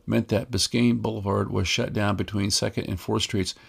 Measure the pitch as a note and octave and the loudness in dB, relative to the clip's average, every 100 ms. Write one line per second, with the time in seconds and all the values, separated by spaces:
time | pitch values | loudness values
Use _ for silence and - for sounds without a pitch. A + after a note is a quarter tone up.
0 | - A#2 A2+ G#2 - G2 - A#2+ A#2+ A#2 | -2 0 2 0 0 -2 0 2 4 4
1 | A2 A2 G2 G2+ G2+ G2+ F#2 - A#2+ A2 | 0 -4 0 0 0 0 0 0 0 0
2 | G#2 G2+ F#2+ G#2 G2 - A2 G#2+ - G2 | 0 0 -2 -2 0 0 -2 -2 -4 -4
3 | - A2 - G#2 F2+ - | -2 -2 0 -2 -2 -6